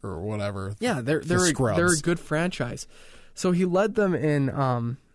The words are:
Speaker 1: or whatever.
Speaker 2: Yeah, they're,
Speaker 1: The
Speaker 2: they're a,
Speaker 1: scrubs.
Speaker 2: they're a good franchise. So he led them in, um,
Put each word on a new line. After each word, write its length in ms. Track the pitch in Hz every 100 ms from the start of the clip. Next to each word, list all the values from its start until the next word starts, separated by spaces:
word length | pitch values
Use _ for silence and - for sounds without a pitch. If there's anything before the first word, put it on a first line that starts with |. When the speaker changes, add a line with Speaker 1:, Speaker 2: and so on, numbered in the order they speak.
Speaker 1:
or 160 | 104 82
whatever. 560 | 104 107 101 98 95 101
Speaker 2:
Yeah, 220 | 240 143
they're, 180 | 117 156
Speaker 1:
The 80 | 160
Speaker 2:
they're 120 | 180
a, 100 | 180
Speaker 1:
scrubs. 280 | 147 123 104
Speaker 2:
they're 100 | 175
a 40 | 165
good 240 | 165 170
franchise. 640 | - 156 170 - 127 - - - - - -
So 160 | - 185
he 140 | 180
led 320 | 185 180 214 214
them 180 | 196
in, 340 | 156 151 147 135
um, 480 | 143 135 120 117 127 _